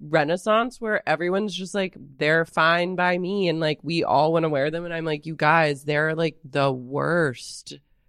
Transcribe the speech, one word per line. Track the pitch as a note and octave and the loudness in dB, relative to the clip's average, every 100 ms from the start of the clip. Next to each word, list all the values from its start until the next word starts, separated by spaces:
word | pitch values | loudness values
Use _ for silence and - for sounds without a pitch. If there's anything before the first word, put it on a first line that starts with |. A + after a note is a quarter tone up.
renaissance | D3 D#3 D3 F3+ - A3 A#3 - | 0 2 2 0 2 2 0 -4
where | A3+ G#3+ - | -4 -4 -2
everyone's | D#3 F3 F#3+ G#3+ | -2 0 -2 -2
just | F3 F#3 | -6 -6
like, | G3+ F#3+ - C#3 C3+ | -4 -4 -8 -16 -4
"They're | D3+ D#3+ E3 | 2 2 2
fine | - D#3+ E3+ F3 F3+ | 2 2 4 0 0
by | F3+ F3+ | 0 0
me," | F3+ G3+ F3+ | -2 0 0
and, | D#3+ | 0
like, | D#3 D3+ | 0 -2
we | C#3+ E3+ | -2 -2
all | - B2+ D#3 | 2 4 4
wanna | E3 D#3+ | 2 2
wear | D3 C#3+ | 0 0
them, | D#3+ F3 | -2 -6
and | |
I'm | E3 | -6
like, | D#3+ D3+ D#3 | -4 -4 -6
"You | D#3 | -2
guys, | D3+ E3 D#3 C#3+ | 2 4 2 0
they're, | C#3+ D3 D#3 | -2 0 0
like, | D#3+ E3 - | 0 -2 -4
the | C3+ C#3+ C#3 | -6 0 2
worst." | C3 B2 C#3 C#3+ E3+ D#3 A#2+ - - - C#3+ _ _ | 0 -6 -4 0 2 0 -2 -12 -16 -18 -20 _ _